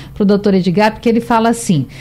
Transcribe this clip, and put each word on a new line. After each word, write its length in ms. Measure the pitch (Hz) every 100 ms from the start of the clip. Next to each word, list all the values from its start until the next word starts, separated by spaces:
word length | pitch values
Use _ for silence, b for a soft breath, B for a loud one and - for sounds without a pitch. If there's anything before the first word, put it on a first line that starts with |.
| B
pro 100 | -
doutor 300 | 202 202 202
Edgar, 380 | 190 185 170 214
porque 160 | 220 240
ele 120 | 226
fala 280 | 233 226 233
assim: 380 | 233 - 156 127 B